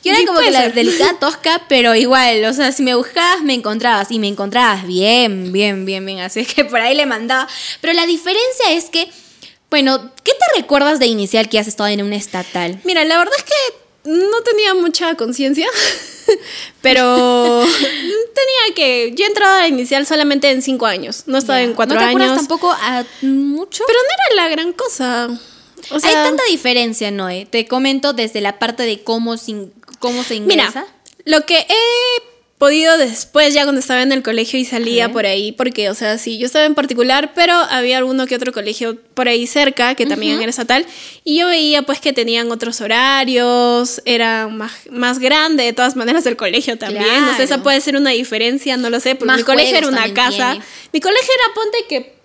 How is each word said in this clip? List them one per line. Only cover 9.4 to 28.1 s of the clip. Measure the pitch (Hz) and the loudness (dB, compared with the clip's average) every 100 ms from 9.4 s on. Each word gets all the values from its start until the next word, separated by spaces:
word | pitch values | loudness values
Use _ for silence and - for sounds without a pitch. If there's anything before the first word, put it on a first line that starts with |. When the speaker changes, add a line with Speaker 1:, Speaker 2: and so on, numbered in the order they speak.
| - _ _ | -20 _ _
Speaker 1:
bueno, | 302 269 262 233 - | 0 2 0 -4 -6
¿qué | - | -2
te | 554 698 392 | 2 2 2
recuerdas | - 285 285 302 | 2 2 2 2
de | 247 | 2
inicial | 220 196 220 220 | 0 0 0 2
que | 220 | 0
has | 214 | -2
estado | 208 208 | -4 -2
en | 208 | -2
un | 202 | -4
estatal? | 208 196 185 180 180 175 190 | -6 -6 -8 -8 -6 -6 -6
Speaker 2:
Mira, | 349 349 | -2 0
la | 311 330 | 2 2
verdad | 359 554 | 0 -2
es | |
que | - 587 523 - _ _ 294 | -2 -2 -2 -8 _ _ -2
no | 330 392 453 | 0 2 0
tenía | 466 427 415 | 0 2 2
mucha | 370 339 - 339 330 | 2 0 0 -2 -2
conciencia, | 226 247 269 285 381 | -4 -2 0 0 -2
<laughs> | 453 494 - - - - 403 - - - _ | -2 -4 -4 -12 -4 0 0 -2 -16 -16 _
pero | 262 254 247 247 247 247 240 240 247 | 2 4 4 4 4 4 4 4 2
<laughs> | 339 | 2
tenía | 277 302 330 415 466 554 539 523 440 | -2 -4 -4 -4 -2 0 0 2 0
que, | 349 277 247 233 247 | 0 0 0 -2 -2
yo | |
he | 403 | -2
entrado | 415 392 381 | 2 4 4
a | 339 | 4
inicial | 262 247 269 285 | 0 0 -2 0
solamente | 311 294 285 285 | 0 2 2 2
en | 262 | 2
cinco | 262 262 226 | -2 0 0
años, | 185 135 - - | -2 -6 -10 -2
no | 262 | -2
he | |
estado | 240 262 | 0 0
Speaker 1:
Ya. | |
Speaker 2:
en | 247 | 0
cuatro | 233 233 220 | 0 0 2
Speaker 1:
¿No | |
te | - | 4
acuerdas | 262 262 | 4 2
Speaker 2:
años. | 269 285 | 2 0
Speaker 1:
tampoco | 330 359 | 0 0
a | 330 226 254 247 - | 0 -2 -4 -6 -4
mucho? | 269 269 277 294 381 - 466 | 0 0 0 -4 -6 -4 2
Speaker 2:
Pero | 466 | 2
no | 523 740 740 415 | 2 2 2 2
era | |
la | 330 | 0
gran | 311 339 | -2 -4
cosa. | 349 508 - 254 240 240 240 - - _ - - | -4 -6 -4 -4 -2 -4 -8 -14 -20 _ -20 -8
O | 294 | -2
sea, | 320 | 2
Speaker 1:
Hay | |
tanta | 311 302 311 480 | 2 2 0 0
diferencia, | 320 254 247 233 214 208 | 0 0 0 0 -4 -6
Noé. | 202 185 180 202 | -6 -6 -8 -4
Te | 233 226 | -4 -2
comento | 254 269 269 285 | 0 0 0 -2